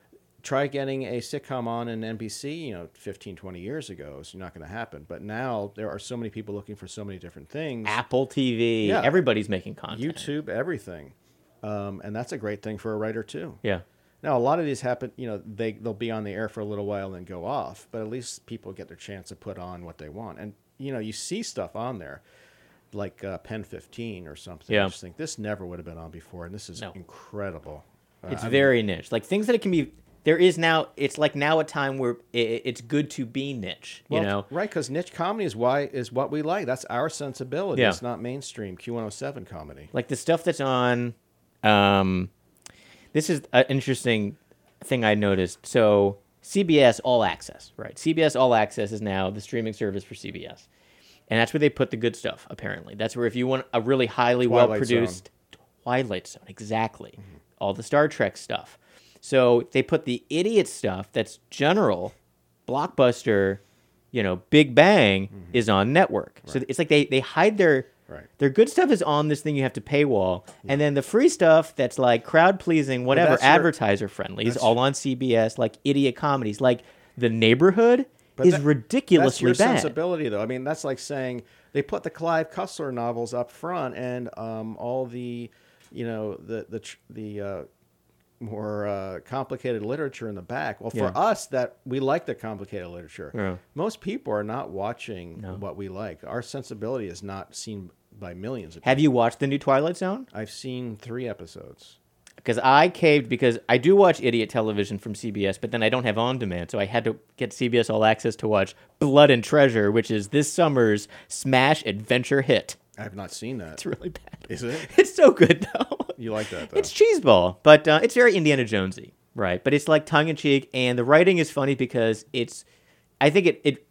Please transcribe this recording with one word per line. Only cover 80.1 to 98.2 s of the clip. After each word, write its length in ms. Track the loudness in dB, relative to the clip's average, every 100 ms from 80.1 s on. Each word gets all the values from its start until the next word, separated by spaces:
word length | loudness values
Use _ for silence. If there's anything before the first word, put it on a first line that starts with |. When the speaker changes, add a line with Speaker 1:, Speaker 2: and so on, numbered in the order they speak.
| -2 -2
Speaker 1:
though. 140 | -2
I 40 | -2
mean, 180 | -4
that's 200 | -6 -4
like 140 | -6 -6
saying 460 | -6 -6 -6 -8 -12 _ _
they 80 | -4
put 200 | -4 -6
the 80 | -8
Clive 400 | -6 -2 0 -2
Cussler 420 | -6 -8 -6 -6
novels 400 | -4 -4 -4 -4
up 180 | -6 -6
front 460 | -8 -8 -6 -6 -6
and, 320 | -8 -6 -8 -10
um, 400 | -10 -8 -10 -8
all 300 | -6 -6 -6
the, 440 | -8 -10 -10 -12 _ _ _ _
you 140 | -10
know, 300 | -8 -6 -8
the, 320 | -10 -10 -10 -10
the, 120 | -12
tr-, 160 | -14 -20 -20
the, 320 | -14 -12 -10
uh, 220 | -10 -10 -12 _ _ _ _ _ _ _
more, 460 | -12 -8 -6 -4 -4
uh, 340 | -4 -6 -10
complicated 580 | -8 -8 -8 -6 -6 -4
literature 460 | -4 -6 -6 -8 -10
in 60 |
the 80 | -10
back. 380 | -10 -8 -6 -8
Well, 100 | -8
for 60 | -4
Speaker 2:
Yeah. 160 | -2
Speaker 1:
us, 320 | 0 0 -2 -4
that 300 | -4 -4 -8 -8
we 140 | -4
like 260 | 0 -2 -4
the 80 |
complicated 540 | -8 -10 -10 -10 -12 -12
literature. 420 | -14 -16 -16 -10
Speaker 2:
Yeah. 220 | -6 -4 -6 -10
Speaker 1:
Most 260 | -8 -6 -6
people 340 | -8 -8 -4
are 100 | -4
not 260 | -4 -8 -8
watching 720 | -6 -8 -8 -12 -12 -14 -14
Speaker 2:
No. 140 | -12
Speaker 1:
what 220 | -10 -12 -10
we 120 | -12
like. 340 | -10 -12 -12 -10
Our 160 | -10
sensibility 640 | -8 -12 -12 -10 -8 -6 -8
is 160 | -10
not 320 | -12 -12 -14
seen 360 | -14 -12 -12 -14 _ _
by 160 | -18